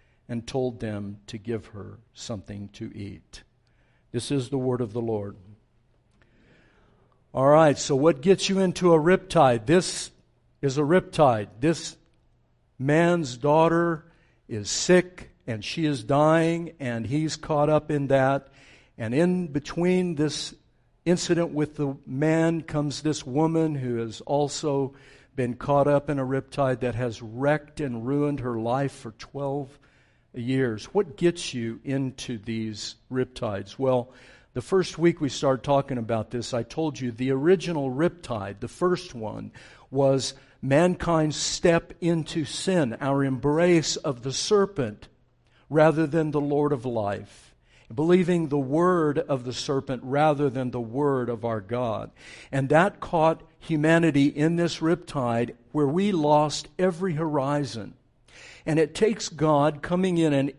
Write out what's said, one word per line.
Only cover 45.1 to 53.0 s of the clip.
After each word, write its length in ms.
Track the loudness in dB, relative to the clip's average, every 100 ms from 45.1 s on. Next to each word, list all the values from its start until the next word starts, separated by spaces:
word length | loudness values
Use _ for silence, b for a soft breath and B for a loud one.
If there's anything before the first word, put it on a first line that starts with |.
| _ _ _ b b b
rather 340 | 4 4 4 0
than 240 | 0 0
the 120 | -2
Lord 300 | 0 0 0
of 140 | -2 -4
life, 720 | -4 -4 -4 -10 -20 -20 _ b b b
believing 580 | -2 4 4 4 0 0
the 100 | -2
word 580 | 0 2 2 2 0 0
of 260 | -2 -4
the 100 | -4
serpent 500 | -8 -4 -4 -4 -8
rather 480 | -4 0 2 2 -2
than 180 | -2 -6
the 100 | -6
word 500 | -6 -2 0 0 -2
of 160 | -4 -4
our 160 | -4
God. 500 | -4 -4 -4 -6 -8 _ B B B
And 180 | -2 4
that 300 | 4 4
caught 420 | 0